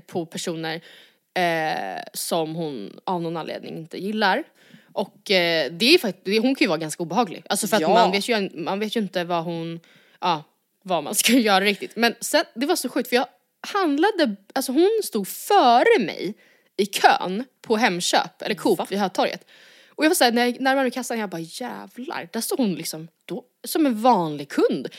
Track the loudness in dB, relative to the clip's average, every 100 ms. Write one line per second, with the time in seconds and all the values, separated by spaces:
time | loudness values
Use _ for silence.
0 | -8 -8 -6 -6 -6 -6 -6 -8 -12 -20
1 | -20 _ _ -2 0 0 -2 -4 -6 -10
2 | -10 -10 -4 -2 -2 -4 -6 -8 -12 -10
3 | -6 -4 -4 -6 -8 -10 -10 -12 -12 -10
4 | -6 0 2 2 -2 _ _ -20 _ -8
5 | -8 _ 0 2 4 2 -2 0 4 4
6 | 4 -6 0 2 2 2 0 0 -2 -6
7 | -2 0 -2 -4 -6 -4 0 2 4 6
8 | 6 2 0 -2 -2 -6 -6 -4 -4 -4
9 | -2 -4 -2 -2 -2 -6 -8 -12 -16 _
10 | _ _ -2 -2 -4 _ _ _ -4 -2
11 | -2 -2 2 2 4 2 2 -2 -6 -2
12 | -2 -2 0 0 0 -4 -2 -2 -2 -4
13 | 0 0 -2 _ _ _ -6 -2 0 2
14 | 2 2 0 -2 -8 -6 -2 2 2 2
15 | -2 -4 -6 -8 2 4 6 6 6 4
16 | 2 -4 -8 -8 _ _ _ -4 -2 4
17 | 6 6 2 -4 -6 _ -2 0 2 0
18 | 0 0 0 -6 -6 -2 2 0 0 -2
19 | -2 0 -2 -2 -14 -20 -20 -20 -16 0
20 | 2 4 4 4 0 0 0 2 0 -2
21 | -6 -6 -4 -6 -10 -10 -10 -12 -14 -14
22 | -10 -10 -8 -8 -4 0 0 -2 -6 -10
23 | -14 _ -12 -10 -10 _ -4 0 2 4
24 | 4 4 2 -4 -4 0 2 0 -4